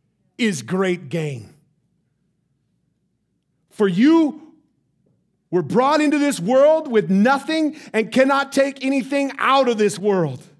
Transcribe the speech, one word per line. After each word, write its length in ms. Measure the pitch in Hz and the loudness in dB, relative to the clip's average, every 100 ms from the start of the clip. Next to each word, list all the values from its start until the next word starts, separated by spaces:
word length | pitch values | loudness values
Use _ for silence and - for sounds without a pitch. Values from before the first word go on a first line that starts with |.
| _ _ _ - | _ _ _ -4
is 240 | 226 151 | -4 -4
great 480 | 117 185 190 180 143 | -6 -4 -2 -4 -6
gain. 440 | 165 151 123 101 _ _ _ _ _ _ _ _ _ _ _ _ _ _ _ _ _ _ _ _ _ _ | -8 -6 -10 -14 _ _ _ _ _ _ _ _ _ _ _ _ _ _ _ _ _ _ _ _ _ _
For 160 | - 202 | -2 0
you 640 | 175 277 330 302 - - _ _ _ _ _ _ _ _ _ _ | 2 4 4 2 -4 -18 _ _ _ _ _ _ _ _ _ _
were 120 | 180 | -4
brought 380 | 143 185 262 302 | 0 0 2 2
into 160 | 302 294 | 0 0
this 220 | 285 220 | 0 -2
world 520 | 175 262 285 320 311 | 0 4 4 4 0
with 180 | 226 170 | 0 2
nothing 680 | 190 233 277 277 320 302 - - | 2 2 0 -2 -2 -2 -6 -6
and 180 | 214 226 | -4 0
cannot 400 | 240 269 277 269 | 0 2 0 0
take 320 | 269 277 269 | -2 -2 -2
anything 480 | 262 277 262 277 277 - | -4 -4 -2 -4 -4 -2
out 300 | 220 269 247 | 0 2 2
of 100 | 220 | 0
this 220 | 208 202 | -2 -2
world. 440 | 208 190 156 123 - | -2 0 -2 -6 -16